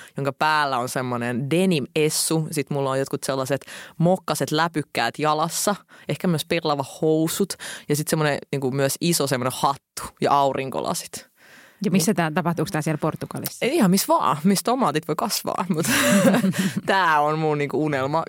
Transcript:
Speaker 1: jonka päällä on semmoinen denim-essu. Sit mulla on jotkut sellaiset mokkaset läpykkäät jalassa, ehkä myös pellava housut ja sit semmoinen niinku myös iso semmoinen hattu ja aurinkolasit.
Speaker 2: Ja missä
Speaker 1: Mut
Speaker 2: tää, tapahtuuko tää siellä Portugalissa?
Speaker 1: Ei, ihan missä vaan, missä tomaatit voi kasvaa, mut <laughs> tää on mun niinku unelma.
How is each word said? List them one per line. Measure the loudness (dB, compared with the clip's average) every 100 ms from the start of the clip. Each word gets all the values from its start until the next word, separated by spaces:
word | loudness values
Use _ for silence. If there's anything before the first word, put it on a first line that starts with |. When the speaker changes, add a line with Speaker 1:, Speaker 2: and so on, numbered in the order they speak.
| -16 -6
Speaker 1:
jonka | -4
päällä | 0 2 2 0 0
on | -2
semmoinen | -4 -2 -2 -2 -4 0
denim-essu. | 2 2 2 0 0 0 0 0 0 -2
Sit | -4 -4
mulla | -2 0
on | 0
jotkut | -2 -4
sellaiset | -4 -2 -2 -2 -4 -18 -12 0
mokkaset | 2 2 0 -2 0
läpykkäät | 0 0 0 -4 -2 -2 0
jalassa, | 0 0 -2 -2 -2 -2 -6 -14 -8
ehkä | -4 0
myös | 0 0
pellava | -2 0 -2 -4 -2
housut | 2 2 2 0 -4 -4 -12 -10 -4
ja | -2
sit | 0
semmoinen | 0 0 -2 -4
niinku | -4 -2
myös | 0 0 0
iso | 0 2 0
semmoinen | 0 -2 0
hattu | 0 0 _ -14 -12 -2
ja | 2
aurinkolasit. | 4 2 0 -4 -6 -4 -4 -6 -14 -18 _ -20 -20 -20 -4 0
Speaker 2:
Ja |
missä | 2 2
Speaker 1:
Mut | 0
Speaker 2:
tää, | 0
tapahtuuko | 0 -2 -2 -2
tää | -2
siellä | -2 -2
Portugalissa? | -2 -4 -8 -8 -8 -4 -2
Speaker 1:
Ei, | 4
ihan | 4
missä | 4 4
vaan, | 2 2 2
missä | 2 2 2
tomaatit | 0 0 0 -2
voi | -4
kasvaa, | -2 -4 -4 -4 -2
mut | -2 0 2 4 4 6 4
<laughs> | 2 0 -2 -2 0
tää | 2 4 4
on | 2 2
mun | 0 0
niinku | 0 0 0
unelma. | 0 0 -2